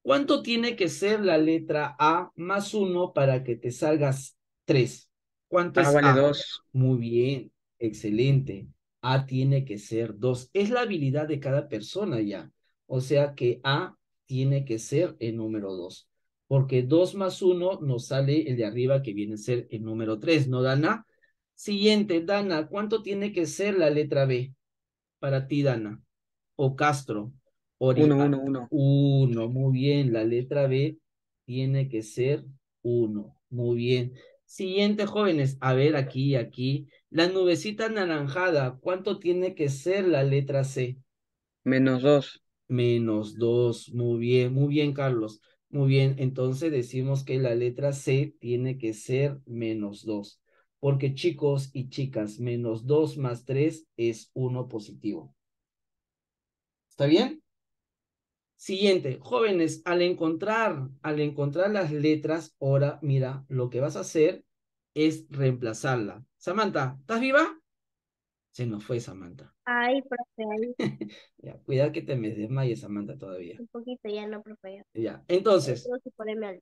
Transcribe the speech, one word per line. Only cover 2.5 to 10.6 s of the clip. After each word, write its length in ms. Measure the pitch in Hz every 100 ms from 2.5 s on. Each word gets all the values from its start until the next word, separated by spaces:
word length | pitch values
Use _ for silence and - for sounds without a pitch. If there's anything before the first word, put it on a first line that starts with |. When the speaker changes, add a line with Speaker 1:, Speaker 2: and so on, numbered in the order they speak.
| 196 202
Speaker 1:
uno 400 | 214 190 175 180
para 300 | 151 135 127
que 120 | 131 117
te 160 | 127
salgas 680 | - 156 156 143 135 - _ _ _ -
tres? 440 | 143 120 - _ _ _ _ _
¿Cuánto 320 | 175 175 180
Speaker 2:
A 40 |
Speaker 1:
es 100 | 147
Speaker 2:
vale 140 | 147 143
Speaker 1:
A? 80 | 135
Speaker 2:
dos. 480 | 143 143 - - _
Speaker 1:
Muy 260 | 131 127 123
bien, 540 | 117 120 127 135 107 _ _ _
excelente. 880 | 113 107 107 107 135 135 - 95 - _ _ _
A 240 | 127 135 135
tiene 400 | 131 135 139 135
que 120 | 104
ser 400 | - 113 113 104
dos. 320 | 127 120 -
Es 160 | 196